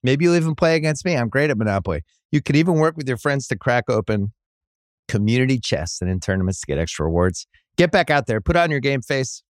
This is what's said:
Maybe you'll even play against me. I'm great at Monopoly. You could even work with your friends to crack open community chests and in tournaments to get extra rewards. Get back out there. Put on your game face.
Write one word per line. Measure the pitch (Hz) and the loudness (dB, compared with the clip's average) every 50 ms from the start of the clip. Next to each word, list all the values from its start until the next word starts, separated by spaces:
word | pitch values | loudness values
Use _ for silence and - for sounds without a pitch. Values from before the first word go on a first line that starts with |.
Maybe | - 123 135 139 170 | 2 0 2 4 4
you'll | 175 175 | 4 4
even | 175 160 160 151 | 4 2 0 0
play | - 180 160 165 | 2 2 2 4
against | 160 151 156 156 - - | 2 2 0 -2 -2 -2
me. | 185 170 | -2 0
I'm | 131 120 113 | 0 -2 -2
great | - 135 143 151 | -4 -4 -2 -2
at | 135 | 0
Monopoly. | 104 110 107 98 98 90 95 85 76 - _ _ _ _ _ | 0 0 0 0 0 -2 -2 -4 -4 -6 _ _ _ _ _
You | - 147 | -2 -2
could | - - 143 | 0 2 0
even | 147 165 180 180 | 2 2 2 2
work | 156 156 160 160 | 2 2 0 0
with | 160 147 | -4 -4
your | 131 127 110 | -4 -4 -2
friends | - 147 143 139 127 - | -2 -2 -2 -2 -2 -4
to | 123 | -8
crack | 98 - 131 120 123 117 - | -4 0 0 0 0 2 0
open | 120 107 - - 110 104 98 104 - _ _ _ _ _ _ _ _ _ _ _ _ _ _ | 0 0 0 0 0 0 0 -4 -6 _ _ _ _ _ _ _ _ _ _ _ _ _ _
community | - - 104 104 107 117 127 127 131 135 120 | -4 -2 0 2 2 2 2 2 2 0 -2
chests | - - - 76 78 82 - - | -2 -2 -4 -4 -4 -6 -6 -6
and | 90 90 | -4 -2
in | 92 90 | -2 -2
tournaments | - - 95 95 92 92 95 - | -2 -2 0 0 0 -2 -2 -4
to | - | -6
get | - 71 71 | -4 -2 -2
extra | 82 82 - - 76 | -2 -4 -4 -4 -4
rewards. | 80 82 87 90 92 95 - - _ _ _ _ _ _ | 0 2 2 2 2 0 -4 -12 _ _ _ _ _ _
Get | - 170 170 | 2 2 4
back | - 196 165 - | 4 2 2 4
out | 151 143 120 | 2 0 2
there. | - 113 110 | 0 -2 -2
Put | - - - | 0 2 2
on | 175 170 170 | 2 2 2
your | 151 139 | 0 0
game | 127 139 139 135 | 0 0 -2 -2
face. | 117 - 143 135 127 - - - _ _ | -2 -2 -2 -2 -2 -4 -8 -14 _ _